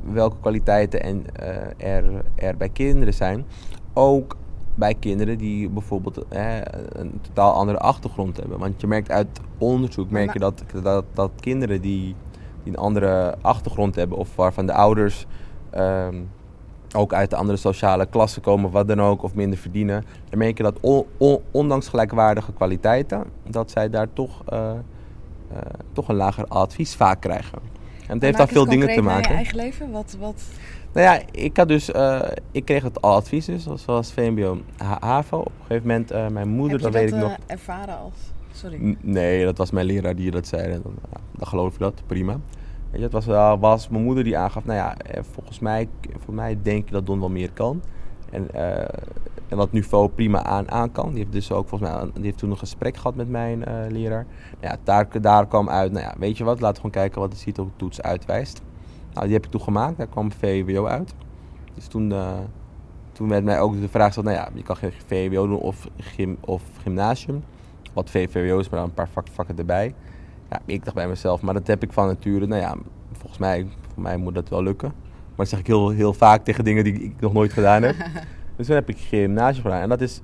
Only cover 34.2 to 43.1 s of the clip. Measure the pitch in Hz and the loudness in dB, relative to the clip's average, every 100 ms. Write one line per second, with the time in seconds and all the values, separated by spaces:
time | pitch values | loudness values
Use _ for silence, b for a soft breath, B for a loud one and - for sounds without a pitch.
34.2 | 117 107 95 92 95 - 98 104 113 135 | 0 2 0 -2 -8 -8 -4 -2 0 0
35.2 | 147 160 - - - 117 117 113 110 110 | 0 -4 -6 -10 -4 -2 2 0 0 -4
36.2 | 110 107 101 113 147 139 113 110 110 107 | -2 -2 -2 0 0 0 2 2 2 2
37.2 | 107 101 - 185 - 185 202 175 180 - | -2 -4 -10 -12 -10 -10 -10 -10 -12 -12
38.2 | - - - - 180 - 104 - - 95 | -10 -10 -12 -14 -12 -4 -2 -2 -2 0
39.2 | 87 92 92 90 90 95 92 98 90 90 | 2 2 2 0 -2 0 0 0 -2 -2
40.2 | 92 87 87 85 87 87 87 98 - - | -2 -4 -4 -6 -4 -6 -8 -12 -12 -14
41.2 | - - 92 95 90 - 98 - - 92 | -14 -12 -6 -2 -2 -2 -4 -4 -6 -2
42.2 | 92 123 147 B B B B - 117 | -2 -4 -8 B B B B -4 -2